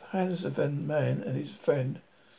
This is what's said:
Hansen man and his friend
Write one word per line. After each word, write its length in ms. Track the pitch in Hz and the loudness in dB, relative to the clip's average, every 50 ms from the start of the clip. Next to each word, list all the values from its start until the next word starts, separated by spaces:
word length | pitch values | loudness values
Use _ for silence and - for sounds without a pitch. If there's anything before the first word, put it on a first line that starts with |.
| - - - | -12 -4 0
Hansen 720 | 190 185 185 180 170 175 - 139 - - 143 143 143 160 | 0 0 2 0 -2 -2 -2 0 0 0 0 0 -2 -2
man 360 | 147 151 151 135 123 127 - - | 0 0 2 2 2 2 0 -2
and 100 | - 131 | -2 -2
his 140 | 139 - - | -2 -4 -6
friend 500 | - - - - 147 139 127 123 107 - - - _ - - - - | -8 -4 2 2 2 2 2 -2 -2 -6 -10 -20 _ -20 -20 -20 -20